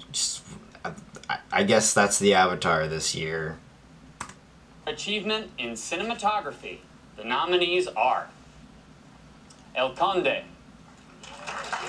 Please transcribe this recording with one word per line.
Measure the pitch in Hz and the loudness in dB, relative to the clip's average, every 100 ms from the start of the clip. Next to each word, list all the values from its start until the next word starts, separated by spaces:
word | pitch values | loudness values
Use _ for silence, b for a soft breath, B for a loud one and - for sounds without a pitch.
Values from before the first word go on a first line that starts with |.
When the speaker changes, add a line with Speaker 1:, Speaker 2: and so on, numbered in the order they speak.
| - | -8
Speaker 1:
just, | - - - - - - - | -4 -4 -4 -12 -18 -18 -12
I, | - - - - - - - | -12 -12 -16 -14 -8 -8 -2
I | 190 | 0
guess | 202 110 - | 4 6 6
that's | - 101 - | 4 4 4
the | 101 | 6
Avatar | 95 90 87 92 80 78 | 6 6 2 2 2 0
this | 80 - | -2 -2
year. | 82 80 80 80 80 - - - - - - - - - - - - 151 | -4 -4 -4 -6 -8 -16 -20 -20 -20 -20 -14 -14 -14 -20 -20 -20 -12 -10
Speaker 2:
Achievement | - 202 208 196 214 214 - | -8 -4 -2 -2 -4 -4 -8
in | 117 | -8
cinematography. | 113 - 170 220 240 202 208 147 - 104 - - - - 110 | -8 -6 -6 -4 0 0 0 -4 -8 -12 -14 -18 -20 -20 -12
The | |
nominees | 110 131 170 180 175 180 180 | -2 0 2 2 4 2 0
are | 110 123 95 - - - - - - - - - - - - - - - | 2 2 2 -2 -16 -20 -20 -20 -20 -20 -20 -20 -20 -20 -20 -20 -20 -8
El | 123 131 | -2 -2
Conde. | - 185 180 175 - - - - - - - - - - - - - - - | 2 2 2 0 -2 -6 -18 -20 -20 -20 -20 -20 -20 -20 -14 -12 -10 -8 -6